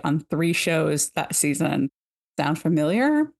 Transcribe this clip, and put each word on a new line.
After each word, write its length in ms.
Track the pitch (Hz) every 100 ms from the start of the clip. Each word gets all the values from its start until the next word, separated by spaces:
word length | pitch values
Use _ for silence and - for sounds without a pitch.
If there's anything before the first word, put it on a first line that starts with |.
on 160 | 151 151
three 340 | - 156 170
shows 560 | 160 - 160 156 147 -
that 240 | - - 160
season. 540 | 147 143 160 - 135 - _ _ _ -
Sound 200 | 143 147
familiar? 720 | 160 160 151 202 277 302 302 -